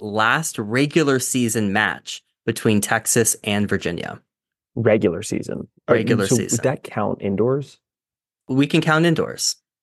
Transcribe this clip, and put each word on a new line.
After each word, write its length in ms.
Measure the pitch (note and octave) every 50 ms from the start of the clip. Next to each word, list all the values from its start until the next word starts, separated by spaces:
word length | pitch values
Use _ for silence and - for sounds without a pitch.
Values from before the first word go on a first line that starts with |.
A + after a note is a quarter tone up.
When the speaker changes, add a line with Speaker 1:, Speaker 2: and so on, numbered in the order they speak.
Speaker 1:
last 580 | - G#2+ G2+ G#2+ G#2+ A#2 B2+ D3+ D#3+ - - -
regular 640 | A2 G2+ A2+ B2+ C#3+ D3 D3 E3+ D#3 C#3+ C#3 C#3+
season 520 | C#3+ - - B2+ B2 A2+ G#2 A#2 G#2+ G2+ F#2+
match 520 | G#2+ G#2+ F#2+ C#2 - - - - - _ _ _ _ -
between 340 | - A2 - - A#2 G#2+ G#2
Texas 560 | G2+ - A2+ A2+ - - - B2 A2+ - - - -
and 240 | G#2+ G2+ G#2 G#2 F#2+
Virginia? 520 | G2+ F#2 - - E2+ E2+ - - - - _ _ _ _ _ _ _ _ _ _ -
Speaker 2:
Regular 480 | A#2+ A2 A2+ G#2+ A2+ G#2+ F#2+ E2 - -
season. 460 | - - - - - - - - - _ _ -
Are, 80 | - B2
Speaker 1:
Regular 320 | A2+ A2 A2 A#2 A#2 G2
Speaker 2:
so 100 | F#2+ C3
Speaker 1:
season. 200 | A#2 G2 F#2 -
Speaker 2:
would 80 | A#2 -
that 180 | C3 D3 - -
count 380 | - - A2+ G#2 G2+ - -
indoors? 580 | - G2+ G2 F#2+ A2 B2 C3+ C#3+ C#3 - - _ _ _ _ _ _ _ _ _ _ _ _ _ _ -
Speaker 1:
We 180 | B2+ C3+ C#3+
can 140 | D#3 - D#3+
count 260 | D3+ D#3+ D#3 D#3 E3
indoors. 480 | E3+ D#3+ - - - - - - - - _ _ _ _ _